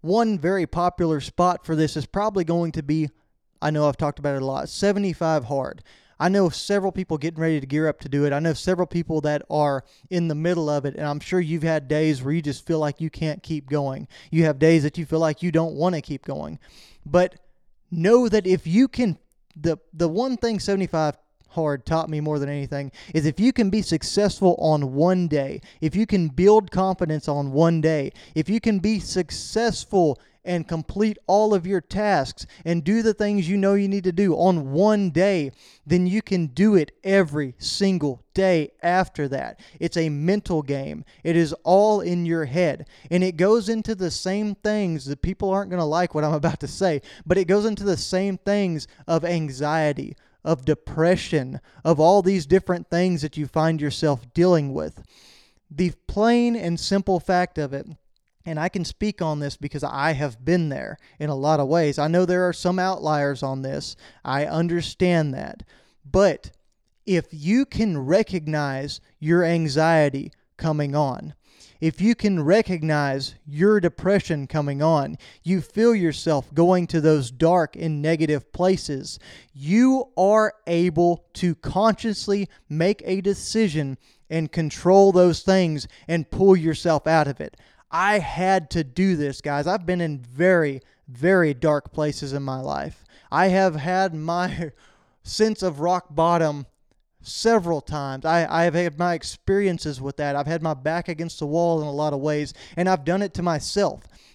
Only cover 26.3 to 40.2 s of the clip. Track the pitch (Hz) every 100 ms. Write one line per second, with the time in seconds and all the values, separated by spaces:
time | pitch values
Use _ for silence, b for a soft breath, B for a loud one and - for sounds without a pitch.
26.3 | 131 190 214 190 185 190 180 165 156 151
27.3 | 143 143 135 165 165 156 156 139 B B
28.3 | 156 156 220 226 202 190 220 - 185 175
29.3 | - - 220 233 - - 196 165 127 b
30.3 | b 170 175 156 165 151 196 214 214 -
31.3 | 196 214 208 175 190 - 185 208 180 131
32.3 | - - B - 170 151 220 220 208 208
33.3 | 208 160 202 196 202 196 196 185 165 202
34.3 | 151 180 175 135 143 208 208 196 147 196
35.3 | 190 143 b b b - 180 180 202 -
36.3 | 185 160 123 208 202 151 _ 190 196 170
37.3 | 143 139 123 - - 196 185 147 131 _
38.3 | - 190 170 147 - 170 180 180 - 143
39.3 | 135 123 107 B B 165 175 160 147